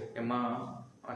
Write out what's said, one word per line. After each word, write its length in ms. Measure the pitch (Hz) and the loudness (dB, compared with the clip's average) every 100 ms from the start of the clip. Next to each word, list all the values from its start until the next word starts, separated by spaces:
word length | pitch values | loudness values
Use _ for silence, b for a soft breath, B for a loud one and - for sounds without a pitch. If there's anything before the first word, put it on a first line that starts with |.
| B 117 | B 0
એમાં 580 | 117 123 120 123 - - - - - | 2 4 4 2 -2 -8 -12 -10 -6